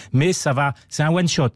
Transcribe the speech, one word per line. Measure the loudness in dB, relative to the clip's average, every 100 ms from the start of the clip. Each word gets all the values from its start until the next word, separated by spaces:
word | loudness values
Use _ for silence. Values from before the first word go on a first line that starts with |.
| -4
mais | 0 2
ça | 0 -2
va, | 0 -2 -4 _
c'est | -2
un | 0
one | 2 0
shot, | 0 0